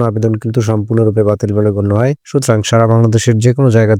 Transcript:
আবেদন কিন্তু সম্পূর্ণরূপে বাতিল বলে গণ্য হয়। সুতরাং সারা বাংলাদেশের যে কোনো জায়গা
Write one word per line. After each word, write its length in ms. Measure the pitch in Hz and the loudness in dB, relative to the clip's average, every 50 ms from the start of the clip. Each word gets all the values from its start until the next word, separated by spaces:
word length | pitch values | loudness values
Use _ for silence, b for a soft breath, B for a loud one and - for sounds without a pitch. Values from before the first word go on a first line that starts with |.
| 120 117 | 0 -2
আবেদন 240 | 107 110 107 113 110 107 | -2 -2 -2 -2 -2 -2
কিন্তু 180 | - 113 110 127 | -4 -4 -4 -2
সম্পূর্ণরূপে 600 | 110 110 110 107 101 107 113 113 113 110 101 110 107 | -2 0 -2 -2 -2 -2 -2 0 0 0 0 0 0
বাতিল 280 | 101 104 104 - 104 101 104 | 0 0 -2 -2 -4 -2 0
বলে 120 | 107 107 | 0 0
গণ্য 200 | 98 101 101 101 101 107 | -2 -2 -2 0 0 0
হয়। 140 | 120 135 147 - _ - | 0 0 -2 -6 _ -6
সুতরাং 300 | - 143 135 - 113 107 104 | -4 -4 0 0 0 0 0
সারা 220 | - 120 113 113 110 | 0 0 0 2 2
বাংলাদেশের 480 | 113 113 117 113 107 113 - 123 117 107 | 2 2 2 2 2 0 0 0 0 2
যে 140 | 107 123 120 | 2 0 0
কোনো 160 | 135 139 127 | 2 0 2
জায়গা 260 | 110 113 110 104 110 101 | 2 2 2 2 0 0